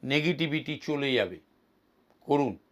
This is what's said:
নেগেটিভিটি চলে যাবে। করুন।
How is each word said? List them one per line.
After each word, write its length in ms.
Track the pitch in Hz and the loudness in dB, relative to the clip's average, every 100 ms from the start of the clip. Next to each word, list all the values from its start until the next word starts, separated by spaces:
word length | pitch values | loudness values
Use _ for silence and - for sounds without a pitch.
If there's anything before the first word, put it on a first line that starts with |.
নেগেটিভিটি 680 | 127 143 151 151 165 151 139 151 - | 2 2 2 0 0 -2 -4 -8 -4
চলে 260 | 147 139 127 | -2 2 2
যাবে। 200 | 95 87 _ _ _ _ _ _ _ _ - | 0 -4 _ _ _ _ _ _ _ _ 0
করুন। 280 | 143 135 98 _ | 2 2 -2 _